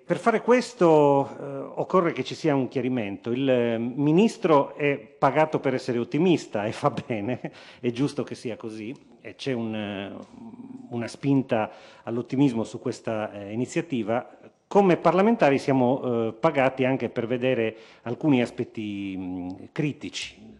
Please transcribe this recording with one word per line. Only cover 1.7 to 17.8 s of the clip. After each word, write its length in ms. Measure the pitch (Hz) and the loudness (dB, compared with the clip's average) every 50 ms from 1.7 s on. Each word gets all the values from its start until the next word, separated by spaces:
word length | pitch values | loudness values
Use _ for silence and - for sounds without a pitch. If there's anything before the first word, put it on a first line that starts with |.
| - - 143 - 185 185 175 160 | -8 -8 -2 0 2 2 2 2
che 120 | 113 131 127 | 0 -2 -4
ci 100 | - 127 | -6 -6
sia 200 | - - 156 139 | -2 0 2 2
un 140 | 135 123 - | 2 0 -2
chiarimento. 640 | - 131 120 127 127 120 104 98 98 - - 117 | -2 -2 -2 -2 -2 -2 -2 -4 -6 -6 -6 -4
Il, 160 | 120 131 139 131 | -2 0 2 2
eh, 280 | 127 120 120 117 113 | 2 2 2 0 0
ministro 1000 | 110 117 127 127 151 143 151 156 180 233 226 - - - 160 151 139 135 - - | -2 -4 -4 -2 0 2 4 4 4 4 4 2 0 2 4 4 4 4 2 -2
è 220 | - 147 143 139 | -2 -2 -2 -2
pagato 640 | - - - - - 147 139 127 151 156 151 - 135 | -2 -6 -14 -2 0 0 2 4 4 2 2 0 -2
per 140 | - 135 131 | 0 -2 -2
essere 240 | 123 - 131 117 120 | -2 -2 -2 -2 -2
ottimista 680 | 117 - - 147 180 185 151 117 - - - 104 101 | -2 -2 0 2 2 4 2 2 0 -4 -6 -4 -4
e 80 | 113 | -4
fa 160 | - - 151 139 | -4 -2 -2 -2
<laughs> 140 | 113 - - | -2 -4 -6
bene, 460 | - 120 104 101 120 120 - - 139 - - - - - - | -6 -6 -4 -4 -6 -6 -6 -8 -12 -14 -18 -20 -20 -14 -8
è 120 | 127 120 | -6 -4
giusto 320 | 117 123 147 139 - 135 | -2 -2 -2 -2 -2 -6
che 120 | 110 - 117 | -8 -8 -10
sia 220 | - - 117 104 | -10 -10 -10 -10
così, 380 | - 120 110 110 110 104 113 - - _ - - _ | -10 -12 -12 -12 -12 -12 -12 -14 -16 _ -20 -20 _
e 140 | - 110 - | -20 -20 -16
c'è 180 | - - 139 | -10 -6 -4
un, 220 | 127 117 113 110 110 | -4 -4 -4 -4 -6
eh, 380 | 107 104 101 101 98 101 98 - - - - - - 113 113 - - - - - - - - | -6 -6 -6 -8 -8 -10 -10 -12 -14 -16 -18 -20 -20 -20 -18 -18 -18 -18 -18 -18 -18 -14 -10
una 180 | 123 120 117 - | -8 -8 -8 -8
spinta 640 | - - - 139 139 135 123 - 123 110 107 - - - - - - - - | -8 -2 0 2 2 2 2 2 0 0 0 -2 -6 -12 -20 -20 -20 -16 -10
all'ottimismo 600 | 113 117 123 117 - 131 131 147 135 113 113 104 | -6 -6 -6 -4 -2 2 2 2 2 2 0 -4
su 160 | - - 113 | -6 -8 -8
questa, 520 | - 127 107 - - 117 110 107 107 95 | -6 -8 -8 -6 -6 -6 -4 -4 -4 -6
eh, 200 | 98 101 101 101 | -8 -12 -12 -8
iniziativa. 840 | 110 120 127 - - 170 165 - 135 117 101 104 117 123 - - - - - - _ _ _ | -6 -4 -4 -4 -4 -4 -4 -2 -4 -4 -2 0 -2 -2 -2 -6 -14 -20 -20 -20 _ _ _
Come 300 | - - 202 202 180 160 | 2 4 4 6 6 4
parlamentari 640 | - - 165 160 185 202 226 233 - 160 143 139 127 | 4 4 4 4 4 4 4 4 4 4 4 4 2
siamo, 720 | - 143 131 135 123 120 135 123 127 127 117 117 113 110 | 2 2 2 4 4 2 2 0 -2 -2 -2 -2 -2 -2
eh, 40 | |
pagati 540 | 110 - - 165 147 139 131 135 131 - 127 | -2 0 0 0 2 2 2 2 2 0 0
anche 240 | 127 131 120 120 110 | 0 0 -2 -4 -4
per 160 | - 127 113 | -4 -4 -4
vedere 500 | 110 127 120 127 131 127 117 113 110 110 - | -2 -2 -2 0 0 0 0 -2 -4 -4 -8